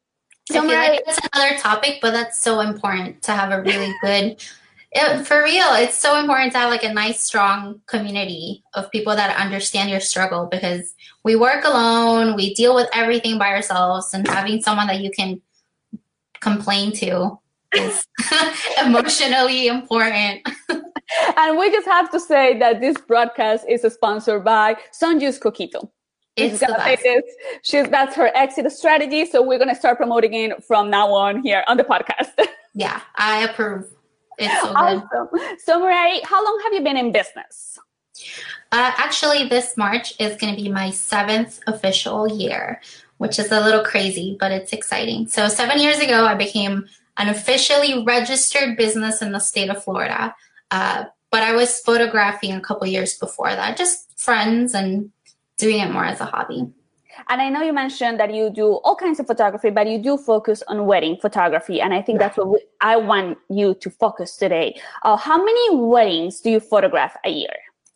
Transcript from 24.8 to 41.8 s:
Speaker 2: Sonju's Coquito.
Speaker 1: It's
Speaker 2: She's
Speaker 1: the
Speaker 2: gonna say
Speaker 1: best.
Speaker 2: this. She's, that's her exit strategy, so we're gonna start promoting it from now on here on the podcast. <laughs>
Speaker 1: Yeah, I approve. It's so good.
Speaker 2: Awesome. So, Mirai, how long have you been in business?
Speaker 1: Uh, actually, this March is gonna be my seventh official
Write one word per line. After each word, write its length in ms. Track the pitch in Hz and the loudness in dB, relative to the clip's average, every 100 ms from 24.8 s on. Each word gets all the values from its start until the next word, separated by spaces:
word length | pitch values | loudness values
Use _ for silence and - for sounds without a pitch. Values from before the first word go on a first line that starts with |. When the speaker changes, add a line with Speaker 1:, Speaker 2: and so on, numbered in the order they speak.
| - | -8
Speaker 2:
Sonju's 480 | - 330 311 277 254 | -2 2 2 0 0
Coquito. 500 | 226 214 180 - - _ _ _ _ - | -2 -4 -8 -10 -14 _ _ _ _ -2
Speaker 1:
It's 160 | 233 | -2
Speaker 2:
She's 80 | 208 | 0
Speaker 1:
the 60 | 262 | 0
Speaker 2:
gonna 160 | 220 | 2
say 120 | - 254 | 2 2
Speaker 1:
best. 80 | |
Speaker 2:
this. 200 | 247 247 - - - 480 | 4 2 0 -8 -14 -10
She's, 240 | - 285 277 | 0 0 2
that's 240 | 285 269 285 | 2 2 2
her 140 | 240 254 | 2 4
exit 340 | 269 285 269 | 2 0 -4
strategy, 540 | - 330 302 285 302 330 | 0 2 2 2 -2 2
so 160 | 262 | 2
we're 160 | 262 254 | 2 2
gonna 160 | 269 | 0
start 240 | 240 254 240 | 2 0 2
promoting 360 | 240 233 220 | 2 2 2
it 300 | 226 220 - - | 0 -4 -6 0
from 240 | 220 202 | 2 4
now 220 | 202 208 | 2 4
on 280 | 202 202 202 | 4 2 0
here 200 | 262 196 202 | 0 0 2
on 100 | 247 | 2
the 60 | - | 2
podcast. 440 | 240 - - - - | 0 0 -4 -2 0
<laughs> 100 | 427 - _ 202 | 0 -2 _ -6
Speaker 1:
Yeah, 240 | 190 - - - | -6 -6 -8 -2
I 300 | 214 214 220 | 0 2 0
approve. 400 | - 214 190 190 _ _ _ _ - | -2 -4 -6 -12 _ _ _ _ -6
It's 160 | - - | -2 0
so 60 | - | 0
good. 80 | 277 | 2
Speaker 2:
Awesome. 840 | 349 370 - - - 339 - 381 | 2 0 -2 -6 -4 -4 -6 -6
So, 220 | - 339 | 0 2
Mirai, 420 | 370 349 349 359 - | 4 4 2 0 0
how 180 | 381 | 0
long 160 | 427 427 440 | 2 -2 -2
have 80 | |
you 80 | 392 | -2
been 140 | 285 269 | 0 0
in 140 | 240 | 0
business? 640 | 214 185 - - - - - _ _ _ - - - - - - | 0 -2 -8 -20 -20 -20 -20 _ _ _ -20 -18 -16 -16 -16 -2
Speaker 1:
Uh, 200 | 233 247 - | 0 2 0
actually, 500 | 294 - 302 294 262 | -2 0 0 0 2
this 300 | 247 247 - | -2 -2 -2
March 360 | 202 233 - - | -2 -2 -6 -6
is 160 | 214 214 | -6 -4
gonna 200 | 214 208 | -6 -4
be 100 | 202 | -4
my 200 | 196 190 | -4 -4
seventh 680 | 190 - 208 202 214 226 - - | -6 -2 -2 0 0 -2 -6 -8
official 600 | 214 | -4